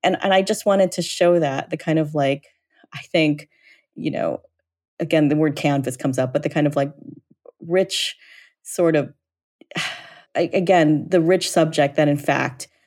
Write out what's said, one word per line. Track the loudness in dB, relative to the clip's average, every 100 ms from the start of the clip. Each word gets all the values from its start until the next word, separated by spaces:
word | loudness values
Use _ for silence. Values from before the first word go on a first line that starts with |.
And, | 0 0
and | 2
I | 2
just | 2 -2 0
wanted | 2 2
to | 0
show | -8 0 4 4
that, | 2 -4 -6
the | -8
kind | -2 0
of, | 0 0
like, | 0 -2 _ _ _ _ _
I | -18
think, | -4 0 2 0 -6 _ _ _ _ -10
you | -6
know, | -4 -4 -6 _ _ _ _ _ _
again, | -2 2 2
the | 2
word | 0 0
canvas | 0 0 -2 -4
comes | -4 -2
up, | -2
but | -2
the | -4
kind | 0 0
of, | 0
like, | -4 -6 -20 -20 _ _ -20 _
rich | -2 0 0 -2 -6 -8 -20 -20 _ _
sort | -14 0 2 2
of, | -2 _ _ _ _ _ _ -8
<sighs> | -8 -10 -20 -20 _ -4
a-, | -2
again, | 0 4 4 4 2 2
the | 2
rich | 4 2 2
subject | 0 0 2 0 2
that | 0
in | 0
fact, | 0 0 -2 -6 -18 _